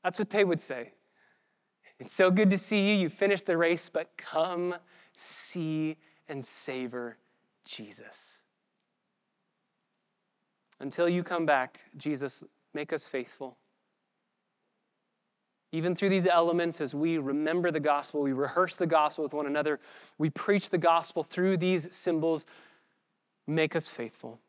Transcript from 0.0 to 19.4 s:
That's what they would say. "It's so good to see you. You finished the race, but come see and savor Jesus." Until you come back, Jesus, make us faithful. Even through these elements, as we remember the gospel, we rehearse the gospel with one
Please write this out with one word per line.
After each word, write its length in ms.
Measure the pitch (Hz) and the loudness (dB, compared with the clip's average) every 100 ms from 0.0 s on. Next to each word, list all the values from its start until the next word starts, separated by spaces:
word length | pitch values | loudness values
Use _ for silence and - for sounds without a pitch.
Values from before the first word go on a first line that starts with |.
That's 160 | 180 175 | -2 -2
what 120 | 208 | 0
they 120 | 214 | 4
would 180 | 196 165 | 4 2
say. 340 | - 127 117 _ _ _ _ _ _ _ _ _ - _ | -2 -10 -10 _ _ _ _ _ _ _ _ _ -20 _
"It's 120 | - | -8
so 200 | - 185 | 4 4
good 180 | 185 202 | 6 6
to 80 | 190 | 4
see 320 | - 214 196 | 2 2 4
you. 60 | 208 | 2
You 120 | 170 | 0
finished 380 | - 196 196 - | 0 2 2 0
the 100 | 165 | 2
race, 320 | 170 170 - | 4 2 -2
but 280 | 160 160 - | -6 -6 -14
come 600 | - 160 175 175 175 175 _ - _ | -4 -2 0 -2 -4 -6 _ -20 _
see 840 | - - - - 180 160 156 156 156 _ _ - | -18 -14 -10 -8 -6 -4 -2 -4 -6 _ _ -12
and 180 | 139 | -10
savor 760 | 127 - - 131 127 123 120 117 _ _ _ _ | -10 -12 -8 -6 -6 -8 -10 -14 _ _ _ _
Jesus." 760 | - - 104 98 - - - - _ _ _ _ _ _ _ _ _ _ _ _ _ _ _ _ _ _ _ _ _ _ _ _ | -16 -14 -14 -18 -18 -18 -20 -20 _ _ _ _ _ _ _ _ _ _ _ _ _ _ _ _ _ _ _ _ _ _ _ _
Until 280 | - - 175 | -10 0 2
you 140 | 175 | 2
come 240 | 175 175 160 | 0 -2 2
back, 380 | 139 127 - - 143 | 2 2 -8 -20 -8
Jesus, 460 | 151 143 135 - - _ _ | -6 -4 -6 -10 -18 _ _
make 180 | 147 151 | -10 -6
us 140 | 156 - | -6 -4
faithful. 500 | 131 120 - 135 120 _ _ _ _ _ _ _ _ _ _ _ _ _ _ _ _ _ _ _ _ _ | -6 -6 -12 -14 _ _ _ _ _ _ _ _ _ _ _ _ _ _ _ _ _ _ _ _ _ _
Even 240 | 165 170 | -4 -2
through 140 | 175 196 | 0 2
these 180 | 190 180 | 2 4
elements, 540 | 170 170 175 170 160 | 4 4 2 0 -2
as 160 | 139 143 | -4 -2
we 200 | 165 165 | 0 0
remember 540 | 139 143 156 175 175 | -2 -2 0 0 0
the 100 | 156 | 0
gospel, 420 | 147 143 - 147 | 0 0 -2 -2
we 100 | 139 | -2
rehearse 420 | 131 139 170 180 | 0 0 0 0
the 140 | - 170 | 0 2
gospel 340 | 156 151 - | 4 2 0
with 120 | 147 | -4
one 120 | 147 | -4